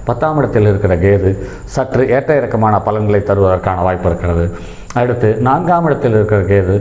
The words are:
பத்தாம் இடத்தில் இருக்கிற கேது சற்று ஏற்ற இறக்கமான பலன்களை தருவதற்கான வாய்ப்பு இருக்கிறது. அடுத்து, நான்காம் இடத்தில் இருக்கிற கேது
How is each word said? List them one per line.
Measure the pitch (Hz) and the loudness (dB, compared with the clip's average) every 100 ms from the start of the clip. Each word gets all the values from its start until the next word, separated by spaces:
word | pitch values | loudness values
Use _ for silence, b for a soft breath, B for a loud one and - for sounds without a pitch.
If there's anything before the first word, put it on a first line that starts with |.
பத்தாம் | - 117 160 151 | -6 -2 -2 0
இடத்தில் | 123 113 104 | 0 2 2
இருக்கிற | 98 98 90 | 2 0 2
கேது | 95 101 95 95 B B B | 4 4 2 -2 B B B
சற்று | - 127 113 131 | -6 -2 0 2
ஏற்ற | 123 - 147 | 0 2 0
இறக்கமான | 117 113 107 104 | 0 0 0 0
பலன்களை | 104 107 107 104 | 0 -2 0 0
தருவதற்கான | 98 98 95 92 95 90 | 0 2 2 2 0 -2
வாய்ப்பு | 92 90 90 | -2 0 -2
இருக்கிறது. | 82 87 85 85 B B B B | -2 -2 0 -2 B B B B
அடுத்து, | 120 123 113 107 107 123 | -2 -2 0 0 0 0
நான்காம் | 147 170 175 165 | 0 2 0 0
இடத்தில் | 139 127 107 | 0 0 0
இருக்கிற | 101 104 | 2 0
கேது | 90 98 92 101 | 2 2 2 -2